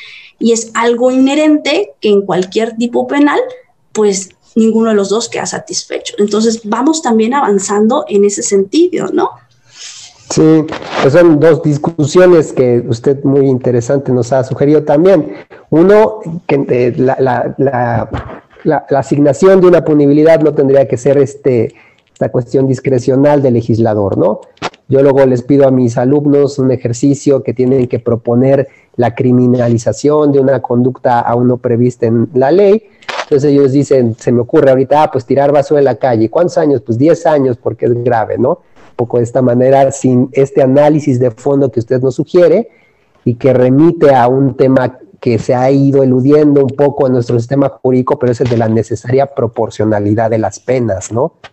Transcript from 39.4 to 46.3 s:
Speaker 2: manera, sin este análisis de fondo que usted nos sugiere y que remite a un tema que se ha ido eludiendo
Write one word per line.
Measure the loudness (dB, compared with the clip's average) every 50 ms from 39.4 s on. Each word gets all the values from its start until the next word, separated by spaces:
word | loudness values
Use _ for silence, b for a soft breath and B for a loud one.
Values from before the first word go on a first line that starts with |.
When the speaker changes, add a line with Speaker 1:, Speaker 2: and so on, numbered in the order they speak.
Speaker 2:
manera, | 0 0 2 2 2 2 4 4 2 2 0
sin | -2 -2 0 2 0 0 0 0
este | -2 -2 0 0 0
análisis | 0 2 2 2 2 2 2 0 0 -2 -2 0
de | -2 -2
fondo | -4 -4 -4 -2 -2 0 -2 -2
que | -2 -4
usted | -4 -4 -2 -2
nos | -2 -2 -4
sugiere | -4 -4 -2 2 2 4 4 2 0 -2 -6 b b b b b b b b b b -4
y | -4 -4
que | 0 0 0 2
remite | 2 2 2 4 4 4 2 2 2 4 4 4
a | 4 2
un | 2 2 0 0 0 0
tema | 0 0 2 2 0 0 -2 -6 -10 -20 -20 _ _
que | -4 -2 -2 -2
se | -2 -2 -2
ha | 0 2 2
ido | 2 2 2 2 2 2 2
eludiendo | 2 2 2 2 2